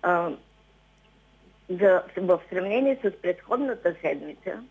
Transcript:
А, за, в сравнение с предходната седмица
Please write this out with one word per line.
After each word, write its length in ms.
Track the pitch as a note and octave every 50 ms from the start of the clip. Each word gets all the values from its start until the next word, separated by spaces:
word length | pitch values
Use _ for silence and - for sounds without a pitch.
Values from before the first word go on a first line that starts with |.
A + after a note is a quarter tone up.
А, 300 | - F3+ F3 F3 E3+ E3+ C#3+ - - _ _ _ _ _ _ _ _ _ _ _ _ _ _ _ _ _ _ _ _ - _ _ _ _
за, 340 | F#3 F3 G3 G3+ F#3 F3+ - - - -
в 240 | F#3 F3+ F3+ E3 - -
сравнение 500 | - F#3 F#3 G3 G3+ A#3+ C4+ C#4 C4+ C4 -
с 80 | G#3 F#3+ -
предходната 760 | - F3+ F3+ - - - G#3+ B3+ C#4+ C4+ A#3 - - F3 E3 E3
седмица 640 | - D#3 D#3 C#3+ - D3+ D3+ - - F#3+ - A3 A#3+ C4